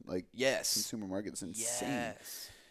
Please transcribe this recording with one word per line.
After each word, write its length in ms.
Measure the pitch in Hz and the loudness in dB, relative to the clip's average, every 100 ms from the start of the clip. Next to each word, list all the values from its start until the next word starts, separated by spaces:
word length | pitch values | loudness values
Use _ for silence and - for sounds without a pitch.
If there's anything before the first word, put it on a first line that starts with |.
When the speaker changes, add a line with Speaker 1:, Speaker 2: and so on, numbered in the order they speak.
| - | -2
Speaker 1:
like, 200 | 90 - | -2 -2
Speaker 2:
Yes. 400 | 120 131 104 - | 4 4 6 2
Speaker 1:
consumer 340 | 104 - 113 98 | 2 0 -2 -2
market's 340 | 95 101 - | -2 -2 -4
insane. 480 | 87 110 113 - 120 | -6 -2 0 0 0
Speaker 2:
Yes. 600 | 123 113 104 - - - - - | 0 -2 -4 -10 -10 -10 -14 -14